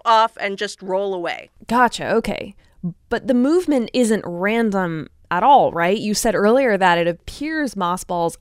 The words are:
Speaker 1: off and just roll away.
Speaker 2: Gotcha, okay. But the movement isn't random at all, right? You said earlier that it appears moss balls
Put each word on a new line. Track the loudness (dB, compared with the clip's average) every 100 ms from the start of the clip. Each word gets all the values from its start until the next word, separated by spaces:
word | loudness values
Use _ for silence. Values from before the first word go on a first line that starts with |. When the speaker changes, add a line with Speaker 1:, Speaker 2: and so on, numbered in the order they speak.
| 2
Speaker 1:
off | 4 2 -2
and | -8 -6
just | -8 -8
roll | -6 -4 -2
away. | -4 -6 -8 -12 _ -4
Speaker 2:
Gotcha, | 2 2 0 -2
okay. | 0 0 -6 -8 -16 _ _ -10 -10 -6
But | -4 0
the |
movement | 0 2 2 2 0 0
isn't | 0 2 0 -2
random | -4 -2 0 0 0 -2 -4 -10 _ -6
at | 0
all, | 6 6 4
right? | 2 0 0
You | -2
said | -2 0 2
earlier | 2 4 2 2
that | 2 2
it | 0
appears | -4 -8 -10 -6 -4 -4 -4
moss | -4 -4
balls | -4 -4 -4 -4